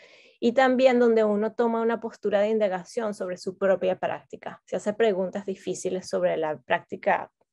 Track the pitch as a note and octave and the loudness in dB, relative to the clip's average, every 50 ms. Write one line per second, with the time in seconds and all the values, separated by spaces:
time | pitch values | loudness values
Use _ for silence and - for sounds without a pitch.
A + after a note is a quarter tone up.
0 | - - - - - _ _ - - A#3+ A#3 C4+ C4 B3+ B3+ B3 C4 C4 B3 A#3+ | -20 -20 -20 -20 -20 _ _ -2 -2 0 4 4 4 4 4 4 4 6 6 6
1 | A#3+ A#3 A3+ A3 G#3+ G#3 G#3 G#3 G#3+ A3 - - A#3+ A#3 A3+ A3+ A3+ A3+ A#3 G#3+ | 4 4 4 4 4 2 2 0 0 -2 0 0 0 0 0 0 0 0 -2 -2
2 | A3+ A3+ - - - G#3 G#3 G3 G#3 A3 A3+ G#3+ G#3 F#3+ F#3 F3+ F3 - - A#3+ | -4 -8 -10 -6 -4 0 0 2 2 2 2 2 0 0 0 -4 -8 -8 -8 -6
3 | A3+ G#3 G3+ - G3 F#3 F3+ - - G3 F#3 - G3 F#3+ F#3+ F3+ F#3 F#3 F#3 - | -4 -4 -4 -6 -6 -8 -8 -8 -8 -10 -6 0 0 2 2 2 0 -2 -2 -2
4 | F3+ E3 D#3+ D3 - _ - - - - F3+ - _ - - F#3 - G#3+ G#3 - | -4 -4 -6 -6 -12 _ -18 -14 -14 -14 -14 -16 _ -8 -8 -6 -4 -4 0 2
5 | A#3 A3 F#3+ F#3 F#3+ F3+ - G3+ G3 - F#3+ - - F3+ F3+ - - F#3 F#3 F#3 | 2 2 2 0 -2 -4 -6 -8 -8 -8 -10 -8 -8 -8 -8 -6 -6 -6 -6 -6
6 | F#3 - G3 F#3 F3 F3 E3+ D#3+ D#3 D3+ D#3 C3+ - - - E3+ - - G3 F#3+ | -6 -6 -4 -2 0 0 0 0 -2 -4 -4 -6 -4 -4 -4 -4 -4 -6 -14 -4
7 | - G3+ E3+ - - - _ _ _ _ | -2 0 0 0 -2 -8 _ _ _ _